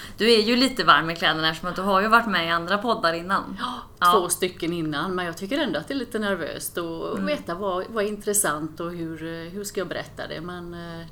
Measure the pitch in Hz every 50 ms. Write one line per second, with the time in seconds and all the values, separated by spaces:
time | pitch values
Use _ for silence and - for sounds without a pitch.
0 | - - - - 202 233 233 214 214 220 247 240 269 - 262 208 175 165 151 143
1 | 156 165 170 165 190 160 160 156 160 160 165 165 - 180 170 180 190 202 190 190
2 | 202 220 220 233 233 220 190 170 165 165 170 170 170 170 196 202 202 247 220 -
3 | - 165 165 170 175 185 196 180 - - 196 - 247 247 - - - - - -
4 | 180 175 180 190 180 175 - - 190 175 - - 175 160 175 170 160 156 147 143
5 | 170 190 185 180 180 170 165 - 196 196 262 311 302 226 156 147 175 - 277 277
6 | 233 - - 214 214 202 196 170 156 131 - - - - - 180 170 165 165 165
7 | - 165 - 196 190 - - - - - 170 180 208 196 175 180 190 - 226 220
8 | 202 214 214 208 - 208 202 202 - 165 147 151 156 156 156 - 170 170 175 175
9 | 165 160 160 156 160 165 165 165 165 170 180 208 202 196 - 202 180 156 151 -
10 | - - - - 139 - 147 156 160 175 180 175 175 175 170 170 170 170 165 165
11 | 165 160